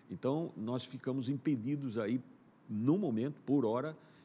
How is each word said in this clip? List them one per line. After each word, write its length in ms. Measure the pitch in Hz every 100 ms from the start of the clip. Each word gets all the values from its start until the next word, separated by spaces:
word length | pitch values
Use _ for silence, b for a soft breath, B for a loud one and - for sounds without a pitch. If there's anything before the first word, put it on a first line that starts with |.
| -
Então, 400 | - 127 151 165 -
nós 300 | 107 127 -
ficamos 440 | 131 - 135 123
impedidos 680 | 139 160 135 117 147 135 107
aí, 240 | 107 123 - - - - -
no 260 | 104 123 180
momento, 460 | 180 110 135 147
por 240 | - 143 113
hora, 320 | 117 151 156 B B